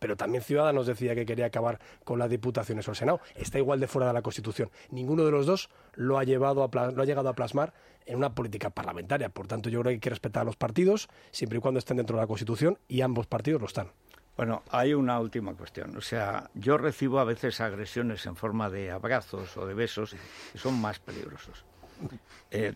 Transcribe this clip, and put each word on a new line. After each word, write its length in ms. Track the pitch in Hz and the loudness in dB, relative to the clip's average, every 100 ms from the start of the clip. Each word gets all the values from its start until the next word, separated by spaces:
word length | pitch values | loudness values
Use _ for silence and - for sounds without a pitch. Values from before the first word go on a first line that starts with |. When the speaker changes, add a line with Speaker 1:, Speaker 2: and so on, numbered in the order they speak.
Speaker 1:
Pero 160 | 107 98 | -4 -2
también 260 | 104 123 | -2 -2
Ciudadanos 440 | 117 143 151 139 123 | 2 4 4 4 2
decía 280 | 113 123 | 0 0
que 100 | 117 | 0
quería 220 | 113 113 120 | 0 0 0
acabar 320 | 113 117 113 - - | 2 0 -2 -8 -12
con 140 | - 120 | -4 0
las 100 | 120 | 0
diputaciones 580 | 117 123 117 110 107 - | 0 0 -2 -2 -4 -4
o 20 | |
el 60 | 104 | -2
Senado. 240 | 123 175 - - | 0 0 -2 -10
Está 220 | - 135 | -2 0
igual 200 | 135 139 | 2 2
de 60 | 131 | 2
fuera 220 | 135 123 | 2 2
de 40 | |
la 60 | 120 | 2
Constitución. 480 | 110 - 107 - 113 - - | -2 -6 -6 -4 -4 -8 -12
Ninguno 340 | 127 127 156 | -6 0 4
de 60 | 156 | 4
los 160 | 143 139 | 4 4
dos 220 | 190 - - - | 2 -2 -16 -14
lo 240 | - 127 135 | -2 2 4
ha 60 | |
llevado 380 | 131 131 139 139 | 4 4 4 4
a 60 | 127 | 2
pla-, 200 | 123 123 | 2 0
lo 120 | 127 | 2
ha 40 | 135 | 2
llegado 220 | 139 135 | 2 2
a 60 | |
plasmar 380 | 123 117 143 156 - - - | 0 0 0 0 -4 -20 -18
en 120 | - 120 | -6 0
una 180 | 139 | 0
política 340 | 117 117 104 104 | 0 -4 -4 -6
parlamentaria. 580 | - - 87 87 143 110 | -4 -6 -6 -2 0 -2
Por 160 | - 95 | -6 -6
tanto, 220 | 113 117 | -4 -2
yo 100 | 117 | 0
creo 100 | 120 | 0
que 40 | |
hay 60 | 117 | 0
que 100 | 120 | -2
respetar 320 | 117 113 113 | -2 -4 -2
a 20 | |
los 120 | 113 - | -2 0
partidos, 520 | 117 113 185 208 - - - | 0 4 4 4 0 -18 -14
siempre 280 | - 117 117 | -6 -4 0
y 20 | |
cuando 180 | 135 131 | 2 2
estén 180 | - 123 | 0 0
dentro 180 | 117 113 | 0 0
de 60 | |
la 40 | 110 | 0
Constitución, 520 | 107 113 113 156 196 - | -2 -2 2 2 2 -2
y 120 | 127 | 2
ambos 240 | 127 120 113 | 2 2 0
partidos 340 | 123 131 156 | 0 2 0
lo 60 | - | 0
están. 240 | - 92 - _ - _ - | -4 -6 -10 _ -20 _ -4
Speaker 2:
Bueno, 260 | 117 110 - | -2 -2 0
hay 240 | 123 131 | 2 4
una 260 | 147 127 120 | 4 4 2
última 340 | 113 120 98 | 0 -4 -6
cuestión. 420 | 90 - - - - | -8 -12 -10 -10 -8
O 40 | |
sea, 480 | - 117 101 101 - | -4 -2 -2 -4 -6
yo 240 | 104 110 147 | -2 2 4
recibo 420 | 156 - 135 135 | 2 0 2 4
a 40 | |
veces 360 | 117 117 127 - | 2 0 -2 0
agresiones 640 | 113 101 104 120 120 101 101 | -2 -4 -6 -2 -2 -2 -8
en 80 | 90 | -6
forma 340 | 113 110 104 | -2 0 -2
de 200 | 98 95 | -2 -6
abrazos 640 | 92 113 123 - 101 95 - | -4 -2 -2 -2 -10 -8 -8
o 100 | 95 | -6
de 80 | |
besos 420 | 101 117 - 110 90 - - - | -2 -2 -2 -6 -8 -18 -18 -16
que 60 | - | -6
son 220 | 131 127 | -2 0
más 180 | 107 101 | -2 -4
peligrosos. 640 | - - - - - - - - - - 151 117 - - - | -10 -10 -10 -14 -16 -20 -20 -20 -20 -12 -12 -12 -18 -20 -6
Eh, 200 | 104 107 | -2 -2